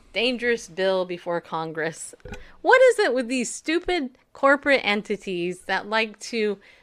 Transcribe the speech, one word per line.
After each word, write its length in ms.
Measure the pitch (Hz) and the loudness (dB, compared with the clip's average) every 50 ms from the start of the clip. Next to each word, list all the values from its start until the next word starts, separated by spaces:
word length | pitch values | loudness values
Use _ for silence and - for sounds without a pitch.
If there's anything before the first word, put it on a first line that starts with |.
| _ _ - | _ _ -6
dangerous 560 | 190 233 254 247 214 233 240 233 226 - - | -2 -2 -2 -2 -2 0 -2 -2 -2 -4 -8
bill 340 | 160 190 190 190 190 185 180 | -4 -2 0 2 2 0 0
before 380 | 180 175 170 - 180 170 170 | -4 -6 -10 -6 -4 -4 -4
Congress. 760 | - - 175 160 160 165 156 160 151 165 156 - - - - - - - - - - - - - | -6 -6 -6 -6 -6 -6 -6 -6 -6 -6 -6 -8 -14 -16 -18 -18 -18 -16 -16 -16 -16 -20 -14 -4
What 200 | - 339 494 523 | 2 4 6 8
is 180 | 523 494 453 - | 8 6 6 4
it 140 | 415 302 233 | 2 2 2
with 140 | 262 240 | 0 -2
these 260 | 226 262 254 226 - - | -2 -2 -2 -2 -4 -6
stupid 580 | - - 311 320 349 - - 359 339 269 247 - _ _ _ | -8 -4 -2 -2 -2 -2 -2 -4 -2 -4 -6 -10 _ _ _
corporate 500 | - - - 277 294 285 - 294 269 - - | -6 2 4 4 4 4 4 2 2 2 2
entities 760 | 202 202 214 202 - 208 190 - 196 185 175 170 180 180 180 | 2 -2 -2 -2 -4 -6 -6 -6 -6 -4 -4 -4 -4 -6 -6
that 280 | - - 190 185 190 208 | -6 -4 -4 -4 -2 -2
like 280 | 220 220 226 220 202 - | 0 0 0 -2 -4 -14
to 400 | - - 240 226 214 208 196 202 - - - _ | -12 -8 -4 -2 -2 -2 -2 -6 -10 -20 -20 _